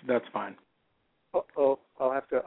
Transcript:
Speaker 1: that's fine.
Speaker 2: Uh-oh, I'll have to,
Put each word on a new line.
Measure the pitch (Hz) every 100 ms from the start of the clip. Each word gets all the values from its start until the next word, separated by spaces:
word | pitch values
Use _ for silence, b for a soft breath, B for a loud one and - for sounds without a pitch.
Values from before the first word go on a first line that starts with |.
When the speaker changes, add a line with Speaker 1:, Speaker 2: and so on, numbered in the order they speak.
| 131
Speaker 1:
that's | 120 -
fine. | 104 101 - _ _ _ _ _ _ _
Speaker 2:
Uh-oh, | 180 - 156 135 135 _ -
I'll | 131
have | 135 -
to, | 131